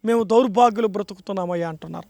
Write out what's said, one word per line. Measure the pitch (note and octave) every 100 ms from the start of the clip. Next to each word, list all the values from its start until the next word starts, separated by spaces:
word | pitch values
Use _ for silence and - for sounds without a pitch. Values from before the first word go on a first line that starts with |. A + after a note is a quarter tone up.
| G#3+
మేము | A#3
దౌర్భాగ్యులు | G#3 A3+ C4 F#3+ A#3+ G#3+ A3+
బ్రతుకుతున్నామయ్యా | G3 G#3 F#3+ - G3 F3 F3 E3+
అంటున్నారు. | D#3+ E3 E3+ -